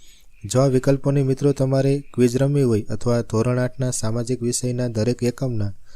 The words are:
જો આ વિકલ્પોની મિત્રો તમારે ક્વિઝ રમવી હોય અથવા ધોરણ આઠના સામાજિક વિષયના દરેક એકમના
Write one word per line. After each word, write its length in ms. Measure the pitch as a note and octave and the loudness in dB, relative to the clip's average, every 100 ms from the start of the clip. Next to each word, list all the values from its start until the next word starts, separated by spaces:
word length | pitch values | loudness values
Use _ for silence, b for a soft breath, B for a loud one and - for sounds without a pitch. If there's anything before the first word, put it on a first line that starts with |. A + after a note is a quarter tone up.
| b b b - G2+ | b b b -16 -2
જો 140 | B2+ | 2
આ 60 | C3+ | 4
વિકલ્પોની 580 | B2+ C#3+ C#3 C#3 C#3+ | 2 2 2 2 0
મિત્રો 280 | C3 C3 C#3+ | 0 2 0
તમારે 520 | C#3 C3 C3+ C3+ C#3+ - | 2 0 2 2 0 -2
ક્વિઝ 240 | - B2 B2 | 2 2 4
રમવી 240 | C#3 C#3+ | 2 2
હોય 200 | C3 G#2+ | 2 2
અથવા 400 | G#2+ G#2+ A#2+ A#2+ | 0 -4 0 0
ધોરણ 380 | A#2 A2 A#2 B2 | 0 0 0 0
આઠના 320 | B2 - B2+ | -2 -2 -4
સામાજિક 500 | - A2 A#2 A#2 B2 | -2 -2 -2 -2 -2
વિષયના 460 | A#2+ B2 B2 B2 B2 | -2 -2 -4 -2 -2
દરેક 360 | A2 A2+ B2+ | 0 0 0
એકમના 500 | A#2+ - C3 A2 G2+ - b | -2 -2 -4 -2 -2 -6 b